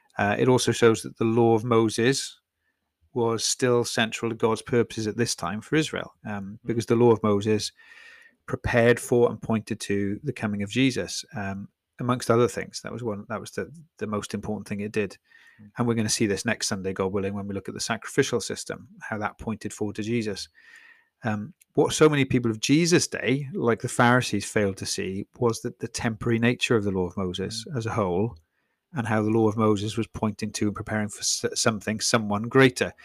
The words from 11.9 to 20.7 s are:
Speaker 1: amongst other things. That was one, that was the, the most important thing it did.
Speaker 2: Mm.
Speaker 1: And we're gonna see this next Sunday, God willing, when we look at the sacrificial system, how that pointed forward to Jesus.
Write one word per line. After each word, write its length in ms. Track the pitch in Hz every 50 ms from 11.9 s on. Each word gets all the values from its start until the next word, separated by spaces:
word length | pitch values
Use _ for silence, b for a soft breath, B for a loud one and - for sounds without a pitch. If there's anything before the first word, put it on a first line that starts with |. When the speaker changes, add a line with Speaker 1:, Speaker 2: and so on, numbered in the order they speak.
| _ -
Speaker 1:
amongst 300 | 127 123 127 127 - -
other 160 | 113 117 123 113
things. 320 | - 98 92 92 - -
That 100 | - 104
was 100 | 110 113
one, 220 | 120 117 104 98 104 -
that 120 | 113 98
was 100 | 107 -
the, 180 | - 117 92 107 143 170 151 _ _ -
the 80 | 107
most 280 | 107 104 104 98 - -
important 340 | 104 - - 107 101 101 -
thing 120 | 107 101
it 120 | 101 107
did. 240 | 110 110 104 92 - - B B B B B B B B
Speaker 2:
Mm. 100 | 107 104 - -
Speaker 1:
And 100 | 127 120
we're 60 | 117
gonna 140 | 117 107 107
see 180 | - - 117
this 180 | 101 98 92 -
next 240 | 117 107 - - -
Sunday, 240 | 110 98 92 95
God 200 | 95 - 95 95
willing, 220 | 98 101 95 98 101
when 140 | 101 98 101
we 60 | 98
look 140 | 98 - -
at 60 | 107
the 60 | -
sacrificial 600 | - - 113 107 - - - - - - - 110
system, 480 | - - 101 - - - - 92 - - 208 214
how 180 | - - 110 104
that 200 | 107 107 - -
pointed 340 | - 113 107 - - 110
forward 240 | - - 107 104 98
to 60 | -
Jesus. 460 | 104 110 117 120 107 107 98 - - - B B B B